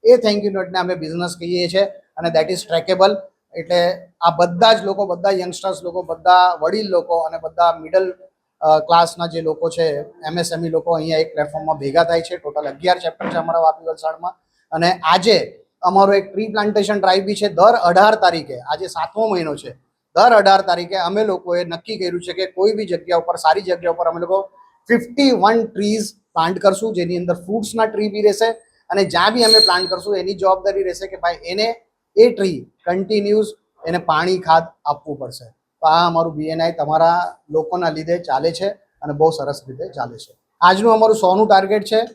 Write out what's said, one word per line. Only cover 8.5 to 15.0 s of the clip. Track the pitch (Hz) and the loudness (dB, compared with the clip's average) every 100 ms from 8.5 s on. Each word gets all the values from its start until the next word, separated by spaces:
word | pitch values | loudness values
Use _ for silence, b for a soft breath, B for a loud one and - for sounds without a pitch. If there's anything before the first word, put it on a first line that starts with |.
| _ | _
અ, | 156 156 | 2 2
ક્લાસના | 156 170 165 - 170 | 4 2 2 -2 -6
જે | 160 | -4
લોકો | 160 156 165 | -6 -4 -6
છે, | 165 160 143 - - 156 | -2 -2 -2 -8 -14 -8
એમ | 170 | -6
એસ | 170 | -4
એમ | 165 165 | -4 -4
ઈ | |
લોકો | 160 165 165 | -4 -2 -4
અહીંયા | 156 160 | 0 -2
એક | 160 - | -2 -2
પ્લેટફોર્મમાં | 147 156 156 151 | -6 -6 -6 -4
ભેગા | 139 151 | 0 2
થાય | 170 165 | 2 0
છે. | 165 175 | -4 -10
ટોટલ | 147 147 147 | -8 -8 -8
અગિયાર | 139 175 180 | -4 0 0
ચેપ્ટર | 170 - - | -2 -8 -6
છે | 165 | -6
અમારા | 165 165 | -2 2
વાપી | 165 160 165 | 2 0 -8
વલસાડમાં | 160 160 160 170 - _ _ _ | -6 -8 -8 -12 -12 _ _ _
અને | 160 170 180 | -2 0 0